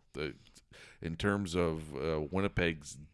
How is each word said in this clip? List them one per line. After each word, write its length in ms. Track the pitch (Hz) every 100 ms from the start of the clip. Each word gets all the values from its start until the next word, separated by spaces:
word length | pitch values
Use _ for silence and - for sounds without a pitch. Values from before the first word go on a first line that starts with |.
| _
the, 220 | 67 76 - - - - - - -
in 140 | 82 82
terms 400 | 104 101 95 87
of, 400 | 85 80 78 67
uh, 320 | 78 78 73
Winnipeg's 680 | 95 98 - 85 80 71 67 73